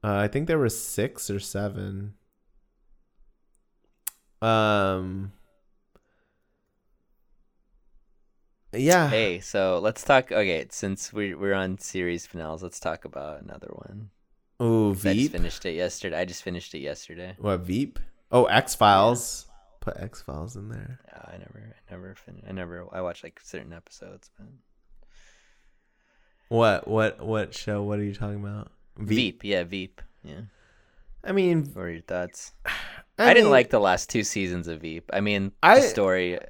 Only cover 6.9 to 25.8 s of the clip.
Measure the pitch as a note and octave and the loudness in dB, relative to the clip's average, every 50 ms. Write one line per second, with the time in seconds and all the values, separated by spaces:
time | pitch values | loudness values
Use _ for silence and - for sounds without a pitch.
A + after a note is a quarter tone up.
6.9 | _ _ _ _ _ _ _ _ _ _ _ _ _ _ _ _ _ _ _ _ | _ _ _ _ _ _ _ _ _ _ _ _ _ _ _ _ _ _ _ _
7.9 | _ - _ _ _ _ _ _ _ _ _ _ _ _ _ _ - A2 C3 D3 | _ -20 _ _ _ _ _ _ _ _ _ _ _ _ _ _ -6 0 4 4
8.9 | F3+ F3+ E3 C#3+ B2 A2 A2+ G2+ F2 F2+ G2 - - G#2 F#2+ F#2+ F#2 F2 F2+ A2 | 6 6 4 4 2 2 0 0 -2 -4 -8 -4 -2 0 0 2 0 2 0 0
9.9 | G#2+ - - - C#3+ C3 B2 - - G#2+ G#2+ F#2+ E2+ D#2+ - - - - - G2 | -2 -2 2 4 4 4 4 2 0 0 0 2 0 -2 -4 -8 -12 -8 -6 -6
10.9 | F#2+ F#2+ - - - G#2+ G#2 G2 F2 D2 G2 G2 G2 G2 F#2+ F#2 F#2 F#2 - - | -6 -6 -8 -12 -6 -6 -4 -4 -4 -4 -2 -2 0 0 -2 -4 -6 -8 -10 -10
11.9 | - F#2+ F2+ F2 F2 E2+ - - - F2+ D#2+ D#2 D#2+ D#2+ F#2 F2 - - - - | -6 -4 -2 -2 -2 -4 -8 -12 -12 -12 -10 -8 -10 -10 -10 -12 -14 -8 -6 -6
12.9 | D#2+ E2+ - D#2+ D#2+ - C#2+ D2+ D2 D2 - - - - - - - - - - | -8 -6 -10 -14 -12 -12 -10 -10 -12 -14 -16 -16 -18 -16 -16 -16 -16 -16 -16 -16
13.9 | - G#2 G#2+ G2+ _ _ _ _ _ _ _ _ _ _ A#2+ A#2 A2+ A2+ A2 G#2 | -16 -16 -16 -16 _ _ _ _ _ _ _ _ _ _ 2 4 4 6 4 4
14.9 | G2 G2 G2 G2+ F#2+ G#2 C3 D3+ - E2+ F2 F2 - - - F#2+ E2 E2 F2+ F2+ | 2 2 0 0 2 2 2 0 2 0 0 0 0 -6 -8 -6 -4 -2 -2 -4
15.9 | - - - G2 D#2+ D#2+ F#2 F2+ F2 - - - F2+ E2+ - - - E2 C2+ D2 | -4 -6 -8 -6 -4 -4 -4 -6 -6 -10 -8 -8 -8 -8 -10 -10 -12 -10 -8 -8
16.9 | D2 - - - E2+ E2+ F2+ F#2 F2+ F2+ - G#2 G2 F#2 F2 F2 F#2 A2+ C#3 - | -10 -10 -12 -18 -16 -14 -14 -14 -14 -6 -2 -2 -2 -2 -2 -4 -2 -2 -2 -4
17.9 | - - - - - _ _ _ - B2 B2 - - C#3 C#3 - - - A2+ G#2 | -4 -6 -8 -8 -8 _ _ _ 4 6 6 6 6 4 2 2 0 4 6 8
18.9 | G2+ F#2+ G2+ A2+ B2 A#2+ - - - - - - - - _ _ _ _ - - | 8 8 8 6 4 2 -2 -8 -10 -12 -14 -18 -20 -20 _ _ _ _ -10 -10
19.9 | - - - G#2+ - - - - - D2 D#2+ G#2 B2 - G2+ G#2+ A2+ A2 G2 - | -8 -8 -12 -14 -14 -16 -16 -12 -12 -10 -10 -12 -12 -14 -14 -14 -14 -14 -14 -16
20.9 | B2+ B2 _ - - - - - F2 F2+ F#2 - - G#2+ G#2+ A2 A2 _ _ - | -16 -18 _ -20 -20 -20 -20 -20 -20 -20 -20 -20 -20 -20 -20 -20 -20 _ _ -20
21.9 | F2+ F2+ F#2 F#2 F#2+ - - - F2 F2+ - G2+ F#2+ F#2+ F2+ E2+ F2 F2 F2+ F2+ | -18 -18 -16 -18 -20 -20 -20 -20 -20 -20 -16 -12 -10 -10 -10 -10 -10 -14 -14 -12
22.9 | - F#2 F#2 F2 E2+ - - E2 _ - _ - - F2 A#1+ - E2+ E2+ _ - | -10 -6 -6 -6 -6 -8 -14 -20 _ -20 _ -14 -14 -14 -14 -14 -18 -20 _ -20
23.9 | - - - - F#2+ F#2 _ - _ _ - A2+ A#2+ C3 _ _ _ _ _ _ | -20 -20 -20 -20 -20 -20 _ -20 _ _ -20 -20 -20 -20 _ _ _ _ _ _
24.9 | - - - - - - - - _ _ _ _ _ _ _ _ _ _ | -20 -20 -20 -20 -20 -20 -20 -20 _ _ _ _ _ _ _ _ _ _